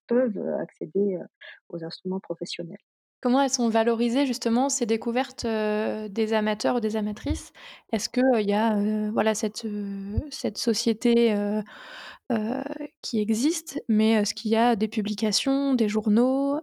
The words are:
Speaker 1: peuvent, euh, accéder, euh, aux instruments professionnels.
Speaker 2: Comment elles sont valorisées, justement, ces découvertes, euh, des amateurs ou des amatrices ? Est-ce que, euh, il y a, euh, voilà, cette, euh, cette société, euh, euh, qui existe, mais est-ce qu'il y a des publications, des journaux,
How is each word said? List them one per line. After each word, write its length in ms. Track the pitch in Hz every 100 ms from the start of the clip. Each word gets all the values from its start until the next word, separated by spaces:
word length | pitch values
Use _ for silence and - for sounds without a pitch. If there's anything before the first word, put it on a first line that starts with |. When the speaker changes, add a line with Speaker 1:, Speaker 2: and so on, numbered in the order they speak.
| -
Speaker 1:
peuvent, 320 | 240 254 190
euh, 200 | 151 147
accéder, 540 | 170 - 170 190 202 180
euh, 80 | - _ - - -
aux 160 | 170
instruments 360 | 160 - 185 190
professionnels. 580 | - 170 180 - 170 156 _ _ _ _
Speaker 2:
Comment 200 | 247 254
elles 80 | 269
sont 220 | 262 233
valorisées, 560 | 226 226 226 240 247 277
justement, 420 | 240 233 233 277
ces 160 | -
découvertes, 640 | 214 220 233 233 262 - 226
euh, 600 | 220 214 208 220 214 214
des 260 | 196 220
amateurs 420 | 220 214 208 254 247
ou 40 |
des 160 | 214 214
amatrices ? 560 | 208 208 277 - - - - - -
Est-ce 200 | 214 -
que, 100 | 247
euh, 220 | 262 233
il 60 | 202
y 20 |
a, 240 | 202 226 208
euh, 340 | 208 214 214
voilà, 220 | 220 220
cette, 300 | 214 214 -
euh, 540 | 220 208 202 196 196 214 294
cette 280 | - 226 208
société, 760 | - 220 233 220 240 233 233
euh, 280 | 208 202 214 214 - - - - - -
euh, 300 | 226 214 254 - 294 294 _
qui 200 | - 220
existe, 640 | 208 220 285 339 - - -
mais 220 | 214 214
est-ce 240 | 220 208
qu'il 160 | - 214
y 60 | 220
a 200 | 240 220
des 120 | 214
publications, 840 | 220 208 208 214 208 269 277 277
des 160 | 254 214
journaux, 680 | 214 214 208 254 269 277 294